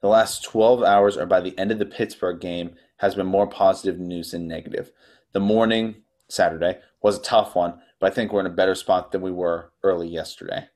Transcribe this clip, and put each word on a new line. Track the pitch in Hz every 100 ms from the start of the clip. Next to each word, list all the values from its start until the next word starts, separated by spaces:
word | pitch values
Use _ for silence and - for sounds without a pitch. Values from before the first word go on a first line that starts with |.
The | 101
last | 110 113 -
twelve | - 113 110 123
hours | 104 101 101 95
or | 87
by | 92
the | 90 95
end | 98
of | 110
the | 101
Pittsburgh | - 110 - 110 87
game | 92 87 85 82 _ _
has | 98 95
been | 92
more | 98 101
positive | - 98 95 98 87
news | 90 87 80
than | 85 82
negative. | 80 76 - - _ _ _ _
The | 98
morning, | 98 110 113 113 110 107 _ _ _
Saturday, | - 90 80 85 92 _ _
was | 104 104
a |
tough | - 113 104 -
one, | 87 - _ _
but | 92
I |
think | - 110
we're | 101
in | 95
a |
better | 87 92 92
spot | - 92 90
than | 98
we | 92
were | 90 87 85 85 _
early | 98 90 85
yesterday. | 85 80 - 50 - -